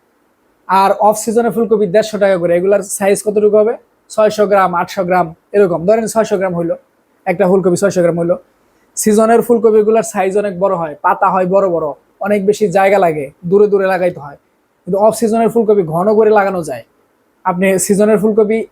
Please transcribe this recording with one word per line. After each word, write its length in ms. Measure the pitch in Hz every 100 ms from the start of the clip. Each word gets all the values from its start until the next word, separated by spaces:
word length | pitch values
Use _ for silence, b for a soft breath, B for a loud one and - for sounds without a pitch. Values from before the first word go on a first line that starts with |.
| _ _ _ _ _ _ -
আর 240 | 190 196
অফ 240 | 196 208 214
সিজনে 340 | - 220 233
ফুলকপি 360 | 202 220 214 202
দেড়শো 320 | 208 214 208
টাকা 180 | 196 185
করে, 180 | 170 175
এগুলার 260 | 190 202
সাইজ 400 | 185 - 202 202
কতটুকু 340 | 214 208 208 214
হবে? 200 | 214 254 _ _ -
ছয়শো 380 | - 214 214 202
গ্রাম, 280 | 202 185
আটশো 300 | 175 180 -
গ্রাম, 300 | 180 180 170 160 _
এরকম। 340 | 202 196 165 175
ধরেন 200 | 226 220
ছয়শো 320 | 226 214 202
গ্রাম 160 | 190
হইলো, 220 | 170 170 180 _ _ _ _
একটা 220 | - 175 185
ফুলকপি 300 | 190 180 175
ছয়শো 260 | 202 185
গ্রাম 160 | 170 170
হইলো। 180 | 170 180 _ _ _ _ _ -
সিজনের 460 | 214 214 220 233
ফুলকপিগুলার 600 | 233 233 226 214 208 226
সাইজ 360 | - 208 190 196
অনেক 220 | 202 175
বড় 140 | 196 180
হয়, 200 | 160 147
পাতা 260 | 180 - 196
হয় 180 | 185 185
বড় 220 | 190 196
বড়, 180 | 170 156 135 _ -
অনেক 260 | 196 208 196
বেশি 220 | 208 208
জায়গা 300 | 185 196 196
লাগে, 320 | 175 156 147 _ 175
দূরে 200 | 196 208
দূরে 200 | 196 190
লাগাইতে 340 | 185 180 165
হয়। 160 | 143 143 _ _ _ _
কিন্তু 140 | - 190
অফ 160 | 214
সিজনের 340 | - 226 226 226
ফুলকপি 340 | 226 214 202
ঘন 320 | 165 160 202
করে 160 | 214 214
লাগানো 320 | 214 196 185
যায়। 220 | 151 123 - _ _ _ _ _
আপনি 340 | 185 180 190 185
সিজনের 400 | - 196 208 208
ফুলকপি 480 | 214 208 208 226 -